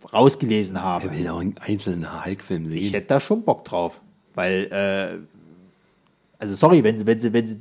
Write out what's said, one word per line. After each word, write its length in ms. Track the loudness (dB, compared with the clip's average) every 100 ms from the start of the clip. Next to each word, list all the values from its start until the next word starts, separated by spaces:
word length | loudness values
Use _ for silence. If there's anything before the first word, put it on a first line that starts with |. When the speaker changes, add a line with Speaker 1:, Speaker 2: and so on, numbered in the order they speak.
| -4
Speaker 1:
rausgelesen 680 | 4 6 6 0 -2 -2 -4
habe. 260 | -4 -4 -4
Speaker 2:
Wer 80 | -6
will 80 | -6
auch 100 | -4
einen 160 | -6 -6
einzelnen 640 | -4 -4 -4 -6 -6 -10 -8
Hulk-Film 420 | -8 -6 -6 -4
sehen? 100 | -4
Speaker 1:
Ich 160 | -4
hätte 140 | -4 0
da 120 | 0
schon 220 | 0 -2
Bock 220 | 0 -2 -2
drauf. 340 | -4 -4 -6 _ _ _ -4
Weil, 300 | -2 0 -2
äh, 460 | -2 -2 -2 -4 -10 -16 -20 -20 -20 -20 _ _ _ _ _ _ _
also 160 | -8
sorry, 300 | 4 6 8
wenn 140 | 6 2
sie, 80 | 2
wenn 120 | 2
sie, 140 | 2
wenn 140 | 0 0
sie 100 | -4